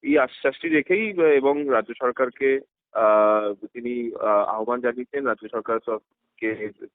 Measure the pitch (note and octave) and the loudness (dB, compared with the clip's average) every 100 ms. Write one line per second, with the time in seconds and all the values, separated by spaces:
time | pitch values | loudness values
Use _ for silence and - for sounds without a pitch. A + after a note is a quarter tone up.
0 | C3+ D3 B2+ - C#3+ C3 E3 D#3 C#3 F#3 | 2 2 2 -2 -4 -4 -2 -2 0 -2
1 | A3 F#3 D#3+ C#3+ C3+ C#3+ C#3+ A#2+ G#2+ A#2+ | -2 2 4 4 4 0 0 0 0 -4
2 | B2+ - B2+ - C3+ C3+ - _ _ - | -4 -2 -4 0 0 0 -4 _ _ 0
3 | A2 G#2+ G#2+ G#2+ G#2+ G2+ A2 A#2+ A#2+ A#2+ | 4 6 6 4 0 -6 -12 -10 -6 -6
4 | A#2 G#2 G#2+ G#2 G2+ A2 A2+ B2 B2 A#2+ | -6 -4 0 2 0 -2 -4 -2 -2 -4
5 | B2 C#3+ C3+ G#2+ A2 A2+ G#2+ A2+ - A2 | -8 -4 -4 -4 -6 -8 -4 -4 -4 -8
6 | _ _ _ _ A2+ G#2+ G#2+ G2+ - | _ _ _ _ -6 -6 -10 -12 -20